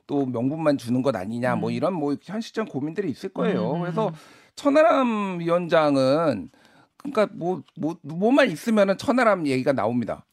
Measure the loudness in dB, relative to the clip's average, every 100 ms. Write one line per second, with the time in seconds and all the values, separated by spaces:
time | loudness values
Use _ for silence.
0 | -6 -4 -2 -2 -2 0 0 0 0 0
1 | 0 -2 -4 -4 0 0 -2 -2 -2 -2
2 | -2 -4 -6 -10 -8 -6 -6 -6 -6 -4
3 | -6 -6 -8 -4 -2 -2 -2 -2 -4 -2
4 | -4 -4 -14 -20 _ -4 2 4 6 4
5 | 2 0 -2 -4 0 0 2 4 4 4
6 | 4 2 2 -2 -6 -16 _ _ _ _
7 | -6 0 0 -2 -6 -6 -10 -8 -8 -6
8 | -10 -2 2 4 4 0 0 2 2 2
9 | 0 2 4 2 2 2 2 2 0 0
10 | -2 -6 -10